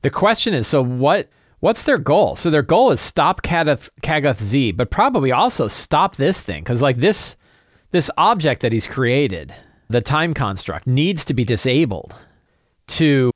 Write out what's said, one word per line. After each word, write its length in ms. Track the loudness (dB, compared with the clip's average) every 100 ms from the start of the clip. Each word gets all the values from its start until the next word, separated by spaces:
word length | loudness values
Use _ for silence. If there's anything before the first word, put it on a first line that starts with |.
The 80 | -4
question 440 | 0 0 0 0
is, 120 | -2 0
so 160 | 0
what, 460 | 0 0 2 0 -2 _ _ _
what's 220 | 0 0
their 160 | 0 0
goal? 360 | 2 2 2
So 160 | 0 0
their 120 | 0
goal 300 | 2 4 4
is 80 | 2
stop 420 | -2 0 0 0
Kagath, 480 | -2 -2 0 0 -4 _
Kagath 380 | -4 0 0 -2
Z, 320 | -2 0 0
but 180 | 0 -4
probably 420 | 2 2 2 0
also 360 | 2 0 0 -4
stop 480 | -4 -2 0 0 0
this 240 | -2 -2
thing, 240 | -6 -10
'cause, 160 | -4 0
like, 160 | 0 2
this, 400 | 0 0 -6 -14 _ _ _ _ _
this 200 | -2 -2 0
object 460 | 2 2 0 0
that 100 | 0
he's 140 | -2 -4
created, 680 | -2 0 2 0 -4 -12 -20 _ _ _
the 100 | -2
time 320 | 0 -2 -2
construct, 540 | -2 -4 -6 -8 -8 -2
needs 400 | 2 2 0 -4
to 80 |
be 100 | -2
disabled 680 | -2 -2 0 0 0 -2 -10 -20 -20 _ _ _ _ _ -10
to 440 | 0 2 4 2